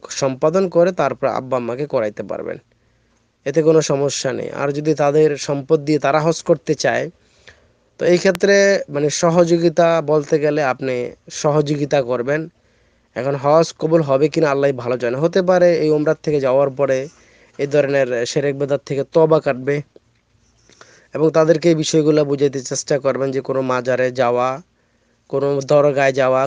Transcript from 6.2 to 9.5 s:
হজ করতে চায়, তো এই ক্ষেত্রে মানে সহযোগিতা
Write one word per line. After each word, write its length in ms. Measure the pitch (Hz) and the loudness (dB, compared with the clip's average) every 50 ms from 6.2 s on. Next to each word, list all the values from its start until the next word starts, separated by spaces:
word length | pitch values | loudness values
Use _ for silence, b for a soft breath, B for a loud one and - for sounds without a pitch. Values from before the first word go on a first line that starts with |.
হজ 160 | 151 165 160 - | 0 0 -2 -2
করতে 320 | - - 170 151 - - 156 | 0 0 0 0 0 -2 -4
চায়, 300 | - - 135 117 117 135 160 - b b b b b b b b b b b b b b _ _ - | -2 0 -2 -2 -2 -4 -6 -10 b b b b b b b b b b b b b b _ _ -4
তো 40 | - | 0
এই 120 | 165 175 180 | 2 2 2
ক্ষেত্রে 380 | - 196 185 185 - 190 202 202 196 196 196 185 - - | 2 0 0 2 2 2 4 4 4 4 2 0 -2 -4
মানে 180 | 147 143 147 147 139 | -4 -4 -2 -2 -2
সহযোগিতা 760 | - - 170 165 180 175 165 | 0 0 2 4 4 4 4